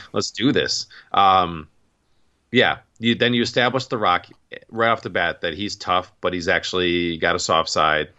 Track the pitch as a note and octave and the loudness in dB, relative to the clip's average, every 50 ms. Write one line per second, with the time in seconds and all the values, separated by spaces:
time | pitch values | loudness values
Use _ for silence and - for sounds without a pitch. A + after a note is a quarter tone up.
0 | - - - G#2+ - - - - G#2 C#3 C3 F#2 C#2+ - - - - - - - | -12 -8 -6 -6 -6 -6 -4 -2 0 2 2 2 0 0 -2 -6 -6 -10 -14 -20
1 | - _ - - G2 F#2+ F#2+ F#2+ F2+ E2+ E2+ D#2+ D2+ - _ _ _ _ _ _ | -12 _ 0 2 4 4 4 4 2 0 -4 -8 -12 -14 _ _ _ _ _ _
2 | _ _ _ _ _ _ _ _ _ - - B2 A2+ F2 C#2+ - - _ _ - | _ _ _ _ _ _ _ _ _ -2 2 2 4 2 2 -2 -8 _ _ -6
3 | A2 A#2 A#2 F#2+ A#2+ B2 B2 A#2+ A#2 A#2 - C3 B2 B2+ A#2+ C3 B2 - - A#2 | -2 -2 0 2 0 0 0 0 -2 0 0 0 0 0 0 -2 -4 -4 -6 -2
4 | G#2 F#2 F2 F2 - - - _ _ _ - - - - - A2+ A2+ A#2 A#2 A2 | 0 2 0 0 -2 -6 -20 _ _ _ -20 -20 -18 -10 -4 0 0 2 0 0
5 | - A2 F2 G2 F2 E2+ D#2 - - F2 D#2+ E2 G#2 G2+ - - - - F2+ F2+ | -2 -6 -4 -2 -2 -2 -4 -4 -6 -6 -6 -6 -8 -8 -8 -8 -4 0 0 0
6 | F2+ - _ _ - F#2 F2 F2+ E2 F2+ F2+ E2+ - - - F#2 F2+ F2 F2 F2 | -2 -4 _ _ -4 -4 -2 -2 -2 0 0 0 0 -2 -2 0 0 2 2 2
7 | F2 E2+ E2 D#2+ F2+ E2+ E2+ D#2 - - E2+ E2 D#2+ - - - D#2 D#2 D2+ D#2 | 0 -2 -2 0 0 0 0 0 0 2 2 2 2 0 0 0 2 2 2 0
8 | D2+ - _ | 0 -4 _